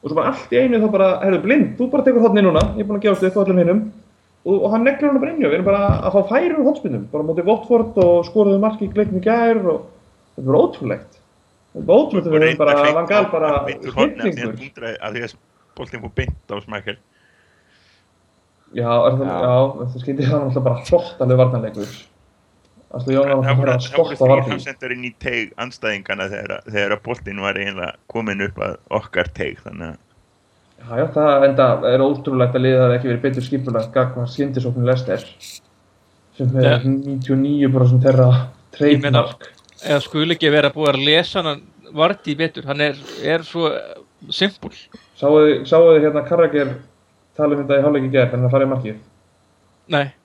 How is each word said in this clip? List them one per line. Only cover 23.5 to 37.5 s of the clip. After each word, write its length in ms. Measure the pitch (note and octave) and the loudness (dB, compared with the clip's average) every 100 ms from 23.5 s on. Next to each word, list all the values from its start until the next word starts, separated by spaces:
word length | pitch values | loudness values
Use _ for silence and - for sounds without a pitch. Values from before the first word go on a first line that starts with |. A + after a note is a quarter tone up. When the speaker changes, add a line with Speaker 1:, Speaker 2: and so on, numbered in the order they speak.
| C3 | 2
Speaker 2:
voru, 80 | |
Speaker 1:
bara 100 | C3+ | 2
að 100 | B2 | 0
Speaker 2:
það 140 | - C#3 | -2 0
voru 60 | |
Speaker 1:
stoppa 120 | C3 B2+ | 0 2
Speaker 2:
þrír 120 | C3 | 4
Speaker 1:
varnarleik. 240 | C3 C3 | 4 2
Speaker 2:
hafsendarinn 500 | - C3+ C3+ B2+ B2 B2 | -6 -8 -12 -10 -8 -10
í 60 | - | -10
teig 320 | C3+ A#2+ A2 - | -6 -6 -6 -8
andstæðingana 680 | B2 - A2+ G2+ G2 G2 F#2+ | -12 -8 -6 -6 -6 -8 -6
þegar, 340 | G2+ G#2 G2+ - | -8 -10 -12 -8
þegar 260 | G#2+ G2+ | -4 -2
að 120 | G#2+ | -4
boltinn 360 | A2 A#2 - G2 | -6 -10 -10 -8
var 140 | G2 G2 | -6 -4
eiginlega 380 | G2+ F#2+ F2 - _ | -6 -8 -10 -12 _
kominn 340 | A2+ A2 G2 | -8 -6 -4
upp 140 | G2 F#2+ | -6 -6
að 160 | G2 - _ | -8 -8 _
okkar 400 | G#2+ - - F2 | -6 -4 -4 -4
teig, 300 | - D#2 - | -6 -10 -10
þannig 300 | - E2 E2 | -16 -14 -14
að 60 | D#2+ _ _ _ _ _ _ _ _ | -16 _ _ _ _ _ _ _ _
Speaker 1:
Já, 140 | A#2+ A#2 | -12 -6
já, 60 | D#3+ | -4
það 300 | D#3 D3+ C#3 C#3 | 0 2 4 4
enda 200 | C3 C3 A2+ - | 4 2 2 2
er 140 | B2+ | 2
ótrúlegt 520 | C3+ C#3 C#3 C3 B2 B2+ | 2 -2 -4 0 0 2
að 60 | C3 | 2
liðið 160 | C3 | 4
hafi 120 | B2+ A#2+ | 4 2
ekki 100 | C3 | -2
verið 140 | A#2+ | -2
betur 200 | C3+ B2+ B2+ | -2 -4 -4
skipulagt 460 | C#3 C3 A2+ A2+ | -6 -4 -4 -2
gagnvart 380 | C3 B2+ B2 B2 | -2 -2 -4 -10
skyndisóknum 500 | - C#3 C3 B2+ A#2+ | -6 -4 -4 -4 -2
Leicester, 380 | B2 B2+ - F#2 - - - - _ _ _ _ _ _ _ _ | 0 -2 -2 -6 -8 -20 -20 -20 _ _ _ _ _ _ _ _
sem 220 | C3 C3 | -2 2
er 80 | C3+ | 2
Speaker 4:
Ja. 80 | C#3+ | 2
Speaker 1:
níutíu 480 | C3 C3+ C#3 C#3 B2 | 0 -2 -4 -8 -2
og 80 | C3+ | 0
níu 300 | C#3 | 0